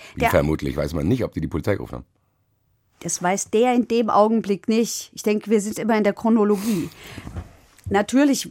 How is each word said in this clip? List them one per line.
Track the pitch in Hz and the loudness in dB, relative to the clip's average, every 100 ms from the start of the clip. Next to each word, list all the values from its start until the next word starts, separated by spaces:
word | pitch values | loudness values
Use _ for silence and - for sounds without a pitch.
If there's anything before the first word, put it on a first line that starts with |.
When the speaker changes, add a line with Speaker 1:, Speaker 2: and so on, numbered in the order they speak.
| - - | -14 -2
Speaker 1:
Wie | |
Speaker 2:
Der | - | 2
Speaker 1:
vermutlich? | 85 73 78 71 65 | 2 2 0 -2 -2
Weiß | 73 | -4
man | 80 76 | -2 0
nicht, | 123 | 0
ob | 90 | -2
die | - | -6
die | 76 | -6
Polizei | 82 - 98 | -4 -2 -4
gerufen | 58 62 | -4 -12
haben. | - _ _ _ _ _ _ _ _ _ | -16 _ _ _ _ _ _ _ _ _
Speaker 2:
Das | 175 - | -8 -2
weiß | 175 196 - | -2 -2 0
der | 220 247 | 2 2
in | 240 220 | 2 2
dem | 233 220 | 0 2
Augenblick | - 214 226 196 196 - | 4 4 2 0 -4 0
nicht. | 220 226 - - | 0 0 -4 -12
Ich | - | -6
denke, | 214 208 202 | -2 -2 2
wir | 214 | 0
sind | 202 208 | 0 -6
immer | 220 214 | 0 2
in | |
der | 202 | 2
Chronologie. | 196 226 226 208 208 214 190 - - - - - 87 - - _ _ - | 0 2 4 4 2 0 -2 -4 -10 -18 -16 -14 -14 -14 -20 _ _ -2
Natürlich | 196 208 254 285 254 - | -2 2 2 4 2 -4